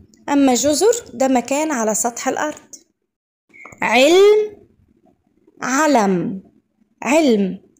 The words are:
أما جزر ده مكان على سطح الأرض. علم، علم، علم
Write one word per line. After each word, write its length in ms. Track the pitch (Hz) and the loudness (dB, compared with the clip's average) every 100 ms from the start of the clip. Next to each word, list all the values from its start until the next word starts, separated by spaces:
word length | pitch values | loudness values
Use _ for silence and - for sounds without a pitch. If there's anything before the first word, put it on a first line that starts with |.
| _ _ - | _ _ -4
أما 240 | 285 277 | 0 2
جزر 380 | 240 269 294 403 480 - | 2 0 0 0 -2 -6
ده 140 | 240 262 | -4 -2
مكان 440 | 254 240 277 320 | 0 -2 -4 -4
على 220 | 269 220 208 | -4 -4 -4
سطح 320 | 240 240 269 | -4 -6 -6
الأرض. 480 | - 302 302 _ - _ _ _ _ _ _ _ - - - | -6 -6 -10 _ -20 _ _ _ _ _ _ _ -20 -20 -8
علم، 760 | - 226 277 359 403 427 427 - _ _ _ _ _ _ _ _ _ - | -2 2 4 6 6 4 0 -8 _ _ _ _ _ _ _ _ _ -10
علم، 800 | - 262 311 262 202 180 165 196 - _ _ _ _ - | -4 -2 2 2 2 0 -4 -8 -14 _ _ _ _ -12
علم 600 | - 302 302 214 190 185 _ _ | -2 2 2 2 0 -6 _ _